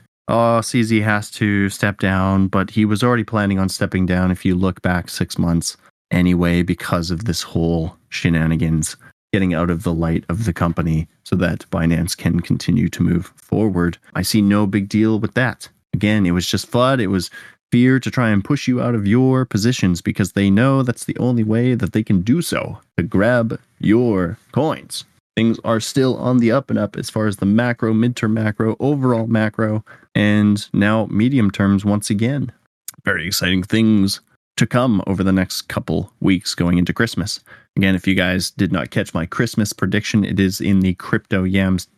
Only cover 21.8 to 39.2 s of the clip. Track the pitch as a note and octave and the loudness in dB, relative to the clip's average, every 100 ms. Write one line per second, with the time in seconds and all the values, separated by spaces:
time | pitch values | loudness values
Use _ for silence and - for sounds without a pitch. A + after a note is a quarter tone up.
21.8 | F#2+ G#2+ G#2+ G2 F#2+ D#3 E3 C2+ - - | 0 -2 0 0 2 0 0 -4 -6 -12
22.8 | _ - - F#2+ G#2 B2 A2+ - - _ | _ -4 -2 2 2 2 0 -6 -14 _
23.8 | - A2 B2 G2 F2 G#2 _ - D3+ A#2+ | 2 2 4 0 -2 -6 _ -2 -2 -4
24.8 | - - - _ _ - A2+ A2+ - A2+ | -10 -14 -14 _ _ -2 0 0 -2 -2
25.8 | - - C3 A#2 B2 B2+ A#2 B2+ C3 A2 | -2 0 0 0 0 2 2 0 0 -2
26.8 | G#2 - - A2 G#2+ F#2+ G2 G#2+ A#2+ A#2+ | -2 -6 -6 -2 -2 0 0 2 0 0
27.8 | A2+ A2 A#2+ B2 A2+ A2 G#2+ G#2 A2+ G#2+ | 0 2 0 0 -2 0 -2 0 -2 0
28.8 | C3 D3 C3 A#2 A2 A2+ A2 - A2 G#2+ | 0 0 0 0 0 0 0 0 -2 -2
29.8 | - - _ - G#2 G#2 G#2 G2+ - - | -6 -20 _ 0 2 4 4 2 -2 0
30.8 | G2+ A2 G#2 G2 A#2 C#3 G#2 - G2+ G2+ | 2 0 0 0 2 2 0 2 2 2
31.8 | G2+ G2+ - G#2 A2+ C#3+ B2 - _ _ | 2 -2 0 -2 -2 -2 -6 -10 _ _
32.8 | - - - F#2 E2 F2 F2+ F#2 F2+ A2 | -20 -8 -4 -2 -2 -2 0 0 0 2
33.8 | A2 G#2+ G2 - _ _ _ - A#2 B2 | 4 4 2 -2 _ _ _ -2 0 2
34.8 | B2+ G2+ - F#2+ G2 F#2+ F#2 - - - | 2 0 0 -2 2 2 0 -6 -8 -8
35.8 | - E2 F#2 _ - F#2 - - F2 F2+ | -4 -4 -4 _ 0 0 -2 -2 0 2
36.8 | F2+ - A#2 - E2+ - - - _ - | 0 0 -2 -2 -6 -8 -14 -20 _ -2
37.8 | F#2+ F#2 F#2+ F#2+ F#2 F#2 - - F#2 F2+ | 0 2 0 2 2 0 -4 -2 -2 -2
38.8 | B1 - G2 - | -2 -4 -4 -4